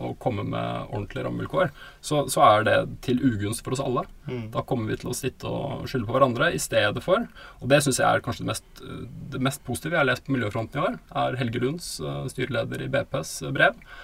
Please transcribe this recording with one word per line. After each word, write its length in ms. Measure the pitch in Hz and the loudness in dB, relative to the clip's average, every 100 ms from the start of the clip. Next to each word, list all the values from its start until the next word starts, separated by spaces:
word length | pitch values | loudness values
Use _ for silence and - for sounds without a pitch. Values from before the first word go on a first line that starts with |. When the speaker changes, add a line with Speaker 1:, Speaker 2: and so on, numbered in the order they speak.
Speaker 1:
å 140 | - - | -8 -4
komme 240 | - 101 | -4 -2
med 460 | - 57 58 58 - | -2 -2 -2 -4 -6
ordentlige 380 | 104 98 131 - | -6 -6 -6 -6
rammevilkår, 420 | 120 - - - - - - | -4 -2 0 0 -2 -16 -16
så, 220 | - 151 131 | -2 0 0
så 160 | 175 | 6
er 240 | 135 107 107 | 8 8 6
det 120 | 107 - - - | 4 2 -4 0
til 160 | 123 | 2
ugunst 400 | 131 104 101 113 | 4 2 -2 -4
for 140 | - 131 | -4 -2
oss 60 | 135 | 0
alle. 220 | 123 180 - - | -2 -2 -8 -8
Speaker 2:
Mm. 220 | 127 110 143 | -8 -6 -6
Speaker 1:
Da 80 | - | -2
kommer 240 | 127 110 | -2 -2
vi 80 | 101 | -4
til 80 | - | -4
å 40 | - | -4
sitte 300 | 131 - 113 | -4 -6 -6
og 400 | 117 117 117 117 | -4 -4 -6 -4
skylde 240 | 131 110 | -4 0
på 60 | 127 | 4
hverandre 340 | 135 120 160 - | 4 4 2 0
i 80 | |
stedet 400 | - 113 104 - - | 0 2 2 2 4
for, 220 | 202 240 - - - | 4 2 -8 -20 -8
og 80 | 120 | 4
det 140 | 143 143 | 6 6
synes 160 | 123 | 4
jeg 80 | 110 | 4
er 160 | 110 - | 2 0
kanskje 220 | 104 117 | -4 -4
det 20 | |
mest, 320 | - - - - 85 117 127 - 127 | -6 -8 -16 -14 -12 -12 -12 -8 -2
det 80 | 127 | 0
mest 120 | - - | -2 -4
positive 240 | 120 156 | -6 0
jeg 80 | 170 | 2
har 80 | 135 | 2
lest 160 | - - | 2 0
på 80 | |
miljøfronten 480 | 135 107 117 107 127 | -2 0 -2 -4 -2
i 40 | 185 | -2
år, 100 | 233 - 139 | -2 -6 -2
er 180 | 131 127 | -2 0
Helge 180 | 120 117 | -2 0
Lunds, 300 | 123 170 - - | -2 -2 -8 -8
eh, 240 | 71 71 71 | -6 -6 -6
styreleder 480 | - 127 - - 73 | -4 -2 -2 -4 -6
i 80 | 131 131 | -2 -2
B 80 | - | -2
P's 220 | - - - 147 | -4 -6 -8 -4
brev, 240 | 135 170 - - - | 2 2 2 -8 -18